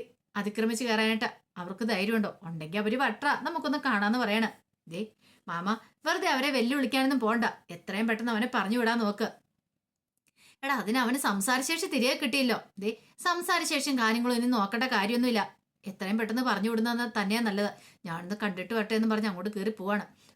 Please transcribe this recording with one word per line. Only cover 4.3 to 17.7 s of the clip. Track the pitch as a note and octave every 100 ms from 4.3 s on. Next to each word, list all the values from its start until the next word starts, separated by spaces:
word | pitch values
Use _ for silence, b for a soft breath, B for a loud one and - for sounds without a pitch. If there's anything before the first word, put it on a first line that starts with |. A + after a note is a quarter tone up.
| A3 G#3 - _ _ -
"ദേ | F3 G#3+ - b b -
മാമ, | E3+ F#3+ A3+ B _
വെറുതെ | D#4 F4+ F4
അവരെ | C4+ C#4+
വെല്ലുവിളിക്കാനൊന്നും | C4 A#3 C#4+ A#3+ C4 C4 C4+
പോണ്ട, | G#3+ A#3 A3+ - -
എത്രയും | E3+ - G3 A3+
പെട്ടെന്ന് | A3 A#3+
അവനെ | G#3+ B3
പറഞ്ഞു | A#3+ F#3+ B3
വിടാൻ | A3+ A#3
നോക്ക്." | G#3 G#3 A3 - _ _ _ _ _ _ _ _ _ b b _
"എടാ, | C4+
അതിന് | B3+ F#3+ C4
അവന് | A#3 C#4
സംസാരശേഷി | B3 G3 G3+ B3+ C4+ E4 F4
തിരികെ | C4 B3
കിട്ടിയില്ലോ." | D#4+ C4+ C#4 B3+ F#3+ - -
"ദേ | G#3 A3+ B -
സംസാരശേഷിയും | F4+ F4 F4 E4+ D#4 C#4+ C#4+ C4
കാര്യങ്ങളും | A3 A#3+ B3 A#3
ഇനി | B3
നോക്കേണ്ട | A#3 G3 A3+ C4
കാര്യമൊന്നുമില്ല, | A3 G3+ A#3+ B3 A3 - - _ _
എത്രയും | G3+ - G3 A3
പെട്ടെന്ന് | G#3+ A#3+
പറഞ്ഞു | B3 G3 A3+
വിടുന്നത് | A3 A#3 A#3+ A#3+
തന്നെയാ | G#3+ G3 A3+
നല്ലത്. | A3 G3 G3+